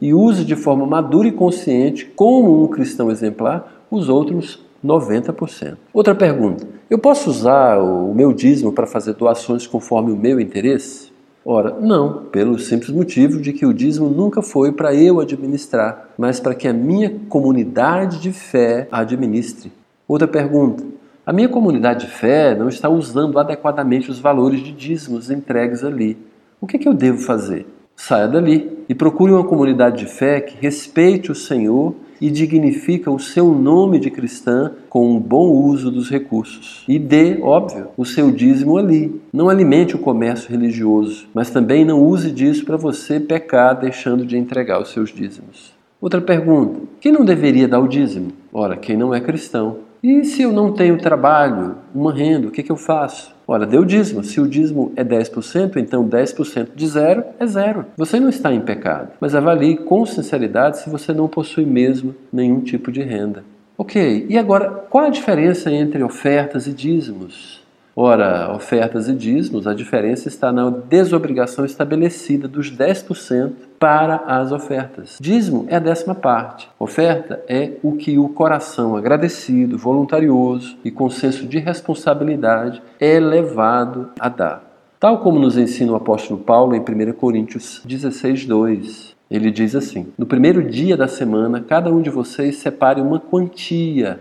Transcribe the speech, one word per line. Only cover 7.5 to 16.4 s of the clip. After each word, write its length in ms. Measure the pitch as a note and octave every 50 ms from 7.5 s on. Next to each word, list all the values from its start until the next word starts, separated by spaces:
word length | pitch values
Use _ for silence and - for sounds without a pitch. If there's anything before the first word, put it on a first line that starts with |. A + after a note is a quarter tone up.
| C3+ C#3 C3 A#2+ G#2 G2
o 340 | F#2+ F#2 F#2 F2+ F2+ G2 G#2
meu 180 | A#2 C#3+ C#3
dízimo 400 | A#2 - B2 C3 D3 C3 A#2+ G#2
para 140 | F#2+ - A#2
fazer 280 | - - A2+ G2+ G#2+ G#2+
doações 520 | - A#2+ A#2 A2+ A#2 - - A#2+ A#2+ A#2+
conforme 460 | - - A2+ - - A#2+ A2 A2+ A#2
o 40 | G#2+
meu 240 | G2+ G#2+ B2+ C#3 B2+
interesse? 760 | G#2+ F#2+ - G2+ G#2+ C3 C#3 C#3 - - - - - - _ _ _ _ _ _ - -
Ora, 280 | A#2 G#2+ G#2 A2 - -
não, 440 | G#3+ A3 G3+ D#3 C#3+ C#3+ - - - -
pelo 260 | - G2 G#2 A#2+ A#2+ A2+
simples 320 | - - A#2 A#2 - -
motivo 500 | C#3 F3 F3 F3 - B2+ C3+ C#3+ D3+ D#3
de 120 | C#3+ C#3+
que 120 | C#3+ - C#3+
o 80 | B2+
dízimo 360 | A2 A2+ B2+ D3+ D3 D#3 D3+ C#3+
nunca 340 | C#3+ D#3+ G3+ G#3 - A3
foi 300 | - - - C#3 C3+ C#3+
para 200 | C#3+ - D#3 D3
eu 280 | C#3 D3 D#3+ F3+ F3+ E3
administrar, 880 | D3 - C#3 C3+ C3+ C3+ C#3+ C#3+ - - - A#2 G#2+ A2+ A2+ - - - _ -
mas 220 | A#2+ B2+ B2+ B2+